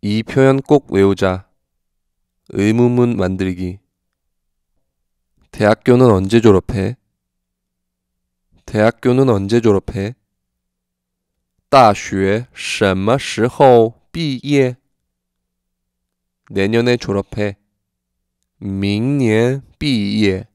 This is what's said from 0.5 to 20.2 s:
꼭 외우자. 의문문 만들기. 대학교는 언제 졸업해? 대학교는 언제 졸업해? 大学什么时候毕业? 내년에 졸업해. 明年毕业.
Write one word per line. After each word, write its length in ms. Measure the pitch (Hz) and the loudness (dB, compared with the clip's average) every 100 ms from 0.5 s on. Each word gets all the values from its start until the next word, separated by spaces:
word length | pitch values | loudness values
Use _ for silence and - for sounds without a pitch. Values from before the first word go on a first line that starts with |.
| 135 | 2
꼭 280 | - 147 - | 0 0 0
외우자. 560 | 95 98 98 95 92 - _ _ _ _ _ _ _ _ _ _ | 0 2 2 -2 -4 -10 _ _ _ _ _ _ _ _ _ _
의문문 680 | - 104 110 120 120 120 110 | -4 -2 2 0 2 0 0
만들기. 640 | 92 92 95 90 92 95 _ _ _ _ _ _ _ _ _ _ _ _ _ _ _ _ _ | -4 -4 -6 -6 -10 -12 _ _ _ _ _ _ _ _ _ _ _ _ _ _ _ _ _
대학교는 600 | - 104 113 - 123 127 | -2 0 0 2 4 4
언제 300 | 98 98 117 | 2 2 2
졸업해? 560 | 110 95 - 98 98 123 _ _ _ _ _ _ _ _ _ _ _ _ _ _ _ _ | 4 2 0 -6 -6 -8 _ _ _ _ _ _ _ _ _ _ _ _ _ _ _ _
대학교는 640 | - 107 107 - 127 123 135 | -10 0 0 0 0 2 2
언제 320 | 104 98 117 | 0 0 0
졸업해? 540 | 113 98 - 104 98 127 _ _ _ _ _ _ _ _ _ _ _ _ _ _ _ | 2 0 -2 -8 -8 -12 _ _ _ _ _ _ _ _ _ _ _ _ _ _ _
大学什么时候毕业? 3000 | 139 117 101 - 98 95 104 120 - - - 101 92 98 135 - - 117 - 139 120 113 - _ 160 160 131 135 143 131 123 _ _ _ _ _ _ _ _ _ _ _ _ _ _ _ _ _ | 4 4 2 -6 -4 -2 -2 -6 -16 -12 -2 -2 0 -2 -2 -4 -4 -4 2 4 6 4 -2 _ -8 -8 -6 -2 0 0 -2 _ _ _ _ _ _ _ _ _ _ _ _ _ _ _ _ _
내년에 480 | 98 98 113 120 120 | -4 -2 0 0 -2
졸업해. 600 | - 101 98 - 104 101 _ _ _ _ _ _ _ _ _ _ | -2 -6 -6 -8 -8 -8 _ _ _ _ _ _ _ _ _ _
明年毕业. 1900 | 101 98 98 101 120 143 123 107 120 135 - _ 151 123 101 104 | -10 -6 -4 -4 -4 -2 0 0 0 -4 -10 _ -4 -4 -4 -2